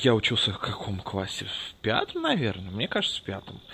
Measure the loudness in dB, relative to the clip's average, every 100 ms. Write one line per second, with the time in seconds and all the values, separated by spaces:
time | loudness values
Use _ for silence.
0 | 6 6 6 2 2 0 -4 -4 -4 -4
1 | -4 -4 -4 -6 -8 -8 -10 -4 0 2
2 | 2 0 2 2 2 -2 -6 -4 0 0
3 | 0 -4 -6 -8 -8 -16 -14